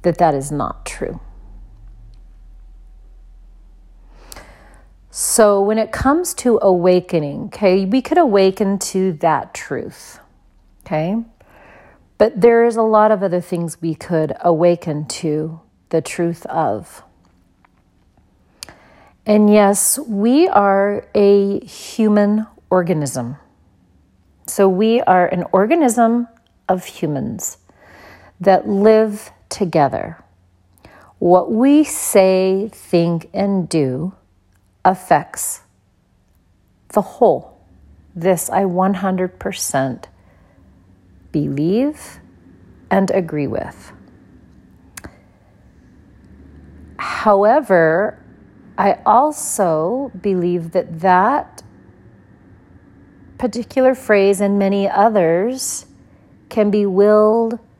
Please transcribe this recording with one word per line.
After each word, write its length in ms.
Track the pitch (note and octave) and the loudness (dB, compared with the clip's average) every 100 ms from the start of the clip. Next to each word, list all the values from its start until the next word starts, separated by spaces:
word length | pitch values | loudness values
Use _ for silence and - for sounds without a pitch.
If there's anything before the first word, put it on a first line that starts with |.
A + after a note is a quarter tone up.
| F3 | -2
that 80 | E3 | 0
that 180 | E3 | 0
is 160 | C#3+ C#3+ | 0 -6
not 360 | D3 A#2 - - | -6 -6 -10 -16
true. 340 | - - D#3+ - - - - - - - - - - - - - - - - - - - - - - - - - - _ - - - - - - - - - _ _ _ | -12 -12 -12 -18 -20 -20 -20 -20 -20 -20 -20 -20 -20 -20 -20 -20 -20 -20 -20 -20 -20 -20 -20 -20 -20 -20 -20 -20 -20 _ -20 -20 -20 -20 -20 -20 -20 -20 -20 _ _ _
So 500 | - - - G#3 G3+ | -8 -2 2 4 4
when 160 | G3 A3 | 0 -2
it 160 | A3 | -4
comes 400 | - C4 D#4+ F4+ | -2 0 0 -2
to 240 | - B3 A3 | -4 0 2
awakening, 880 | G3 F3+ F3+ F3+ F3+ E3+ D3 C#3+ G#3 | 2 2 2 2 0 -4 -4 -8 -12
okay, 360 | - G3+ F#3+ | 0 2 2
we 160 | F#3+ C4 | 0 -2
could 160 | - E4 | 0 0
awaken 600 | D4+ G3 F#3+ F#3+ G3 G3 | 2 4 2 2 -4 -2
to 340 | - F#3+ F#3+ | -4 -2 -2
that 380 | D#3 E3 D3 - | 0 -2 -2 -4
truth, 680 | - - C3 - - - - _ _ _ _ _ _ - | -16 -10 -10 -10 -16 -20 -20 _ _ _ _ _ _ -6
okay? 360 | D#3 E3 A3 A3+ _ _ - - - - _ _ _ | -4 -4 -6 -8 _ _ -20 -20 -20 -20 _ _ _
But 240 | - - | 0 4
there 240 | A#3 A#3 | 4 4
is 120 | A#3 A3+ | 2 0
a 60 | |
lot 280 | A3 G#3+ G#3+ | 2 4 4
of 120 | G#3 | 2
other 200 | F#3+ F3 | 0 -4
things 400 | E3+ E3+ E3+ - | -4 -6 -6 -6
we 120 | E3 | -8
could 380 | D3+ - E3 D3+ - | -8 -4 -2 -2 -2
awaken 680 | F3 D#3+ F3 E3+ E3 D3 D3+ - | 0 2 2 0 -4 -8 -8 -8
to 400 | D#3+ D3+ D#3 D#3+ _ _ _ | -4 -4 -6 -12 _ _ _
the 100 | E3 | -6
truth 460 | D#3 - E3+ E3 - | -4 -4 -4 -4 -8
of. 560 | E3 C#3+ G#2 - - _ _ _ _ _ _ _ _ _ _ _ _ _ _ _ _ - - _ _ _ _ - | -4 -4 -4 -10 -20 _ _ _ _ _ _ _ _ _ _ _ _ _ _ _ _ -20 -20 _ _ _ _ 0
And 260 | G#3+ G#3 | 4 6
yes, 460 | G#3+ G3+ G3+ - - | 6 4 2 -2 -4
we 500 | D4 G3+ A3+ C#4 F4+ | -6 -2 2 2 4
are 580 | - G3+ G3 G3+ G3+ - | 2 2 2 0 -4 -4
a 460 | G#3 G3+ G3+ G3 G3+ - | 2 4 4 2 -4 -10
human 800 | - - - G#3+ G#3 G3+ G#3+ G#3+ - _ | -20 -12 -2 2 2 2 0 -4 -16 _
organism. 680 | F3+ F3 D#3+ C#3 C3 A#2+ C#3+ _ _ _ _ _ _ _ _ _ _ - | -2 0 -2 -2 -6 -8 -12 _ _ _ _ _ _ _ _ _ _ -10
So 240 | - G3 | 2 2
we 320 | F#3 A3 A#3 | 2 2 2
are 240 | - F#3 F3 | 2 2 2
an 180 | F3+ - | -2 0
organism 760 | F#3 G#3+ E4+ C4+ A3+ A3+ A#3+ A#3+ _ _ _ - | 0 2 2 2 2 2 0 -4 _ _ _ -4
of 200 | F#3 - | -4 -4
humans 720 | - D#3+ C#3+ C3 A2+ - - _ _ _ - - - - _ | -8 -6 -4 -6 -8 -12 -14 _ _ _ -20 -20 -20 -20 _
that 260 | F#3 F#3 G#3+ | 2 2 0
live 640 | G3 G#3+ A3 A3 G#3 - _ _ | 2 4 4 2 -4 -14 _ _
together. 720 | - F#3 D#3+ C#3 - - E3 _ _ _ _ _ _ - - - _ | -6 -2 0 0 -2 -10 -14 _ _ _ _ _ _ -20 -20 -20 _
What 320 | F3 F3+ - | 2 2 2
we 340 | A3 C4 D4 | 2 4 4
say, 840 | D4 - - G3+ F#3+ F#3 F#3+ F#3+ G#3+ | 2 -4 0 4 4 4 2 -2 -4
think, 600 | - - F3 E3+ E3+ - | -12 -2 0 0 -2 -6
and 340 | F#3+ G3 G3 D#3+ | -4 -2 -2 -2
do 480 | E3 C3 B2+ F3+ - _ _ _ _ _ _ | -2 -2 -4 -8 -12 _ _ _ _ _ _
affects 760 | - F#3+ - D3+ - - - - _ _ _ _ _ _ _ _ _ _ _ _ _ | -2 -2 0 0 0 -12 -12 -12 _ _ _ _ _ _ _ _ _ _ _ _ _
the 100 | - | -4
whole. 580 | G3 - G#3+ C3 - _ _ _ _ - _ | -4 2 2 2 -6 _ _ _ _ -20 _
This 360 | F3+ F3 F3 - | -4 -2 -2 -2
I 160 | F#3+ G3 | -2 -2
one 260 | F3 F#3+ | 0 0
hundred 440 | F#3 F#3+ F#3 F#3 - | -2 -4 -4 -6 -6
percent 680 | G3 F#3+ - C#3 C3 A#2+ - _ _ _ _ _ _ _ _ _ _ _ - | -12 -8 -6 -4 -4 -8 -16 _ _ _ _ _ _ _ _ _ _ _ -8
believe 880 | D#3 D3 C#3 D#3+ G#3+ C#4 D4+ - - - _ - - - - - | -6 -4 -4 -2 0 -2 -6 -18 -20 -20 _ -20 -20 -20 -20 -2
and 200 | G3 F#3+ | 0 0
agree 360 | G3 D#3+ D3+ C3+ | -2 -4 -6 -6
with. 460 | - - - - - - - _ - _ - _ - - - - _ _ _ _ _ _ _ - - _ - - - - - - - - - | -6 -10 -16 -20 -20 -20 -20 _ -20 _ -20 _ -20 -20 -20 -20 _ _ _ _ _ _ _ -20 -20 _ -20 -20 -20 -20 -20 -20 -20 -20 -12
However, 1200 | - - G#3+ G3 G#3 C#4 B3 F3+ D#3+ E3 G#3+ - - - - - - - | -10 -4 0 2 2 0 2 2 2 0 -4 -8 -20 -20 -20 -20 -16 -4
I 240 | G3 - - | -2 0 2
also 1040 | A3+ D4+ D4 - - F3+ D#3 E3 B3+ C4+ F#3 | 2 2 -4 -8 -2 0 0 -2 -4 -8 -6
believe 520 | G#3 F#3 F3 F3 E3 | -4 -2 -2 -4 -4
that 280 | F#3 - D#3+ | -6 -6 -2
that 600 | F#3 F3+ G#3 C#4+ - - - - - _ - - _ - - - _ - _ - - _ - - | 2 4 2 0 -6 -20 -20 -20 -20 _ -20 -20 _ -20 -20 -20 _ -20 _ -20 -20 _ -20 -6
particular 560 | B3 A3+ A3+ C4+ C4 | -6 -4 -6 2 2
phrase 480 | C4 - G#3 G3 G3 | 0 0 2 4 2
and 160 | G3+ G3+ | 0 0
many 280 | G3 G3+ G3 | 0 0 0
others 960 | E3+ A3 G#3+ E3 E3+ A3 C4 - - - - _ _ _ _ _ | 2 2 4 2 0 -2 -6 -10 -12 -16 -20 _ _ _ _ _
can 200 | - G#3 | -2 0
be 160 | G#3 G3+ | 0 0
willed 720 | F#3 G3+ G#3+ G#3+ A3+ A3+ A3+ _ | 2 4 4 4 2 -2 -6 _